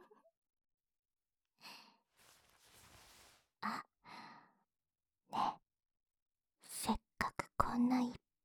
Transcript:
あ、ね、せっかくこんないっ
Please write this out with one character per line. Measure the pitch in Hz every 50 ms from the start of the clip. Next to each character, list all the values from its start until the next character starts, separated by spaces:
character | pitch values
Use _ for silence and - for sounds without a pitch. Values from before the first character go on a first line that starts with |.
| - - - - _ _ _ _ _ _ _ _ _ _ _ _ _ _ _ _ _ _ _ _ _ _ _ _ _ _ _ _ - - - - - - - _ _ _ _ _ - - - - _ _ - _ - - - - - - - - - - - - - - - - _ _ _ _ -
あ、 | 214 - - - - _ _ - - - - - - - - - - _ _ _ _ _ _ _ _ _ _ _ _ _ _ _ -
ね、 | - - - - - - _ _ _ _ _ _ _ _ _ _ _ _ _ _ _ _ _ _ _ _ -
せ | - - - - - 220
っ | - - _ _ -
か | - - -
く | - - - _
こ | - - 240 233
ん | 240 240 247
な | 254 254
い | 247 240
っ | 247 - _ _ _ _ _